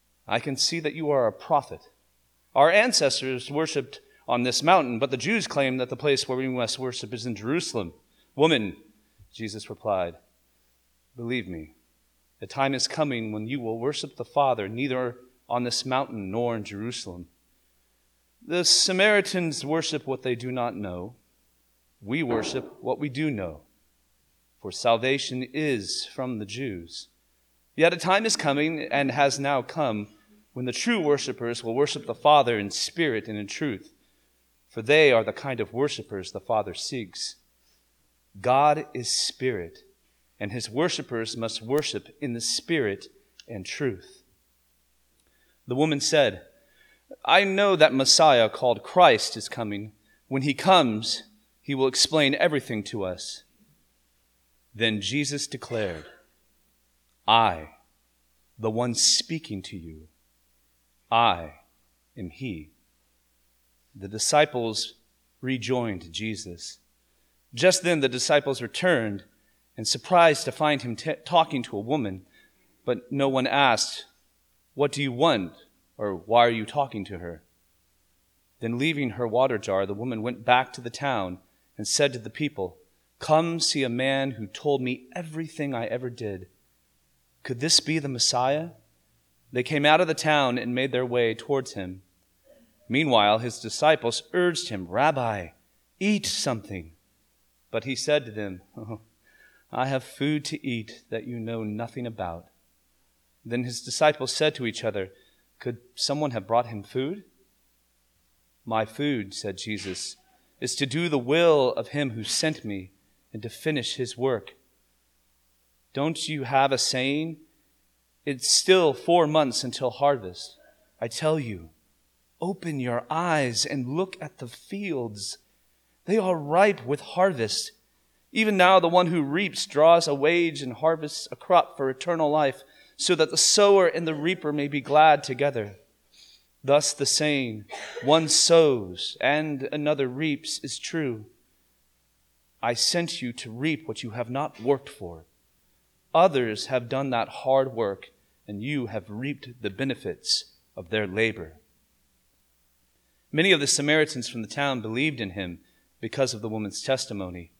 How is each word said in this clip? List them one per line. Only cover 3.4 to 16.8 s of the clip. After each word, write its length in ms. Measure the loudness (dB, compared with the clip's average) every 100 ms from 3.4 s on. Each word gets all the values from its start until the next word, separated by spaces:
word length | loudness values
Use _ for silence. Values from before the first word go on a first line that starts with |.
| -4
worshipped 520 | -2 -2 -2 -6 -10 -20 _ -4
on 160 | -2
this 180 | 0 0
mountain, 380 | 4 4 4 0
but 140 | -2
the 40 | -2
Jews 300 | -2 -2 -2
claim 300 | 0 0 0
that 120 | -4
the 80 | -2
place 320 | 0 0 0
where 100 | -4
we 100 | -2
must 320 | -2 -4 -4
worship 340 | -6 -8 -8
is 100 | -8
in 120 | -6 -6
Jerusalem." 580 | -2 -2 -2 -4 -6 -8 _ _ _
"Woman," 420 | 2 4 4 0 -8 -18 _ _ _ -20
Jesus 400 | -12 -10 -10 -12
replied, 460 | -8 -2 0 -2 -6 _ _ _ _ _ _ _ _ _
"believe 320 | -12 -6 -4 -4
me, 300 | -10 -12 _ _ _ _ _ _ _
the 80 | -10
time 260 | -2 -2
is 140 | 0 -2
coming 420 | -2 -2 -2 -4
when 160 | -6 -6
you 140 | -6
will 180 | -6 -4
worship 380 | -4 -4 -8 -12
the 80 |
Father 440 | -4 2 2 2 -2
neither 480 | -4 -4 -2 -4 -6 -14 _ -6
on 140 | -2
this 240 | -2 -2 -2
mountain 460 | -2 -2 -6 -6
nor 240 | -2 -2 -4
in 80 |
Jerusalem." 640 | -6 -8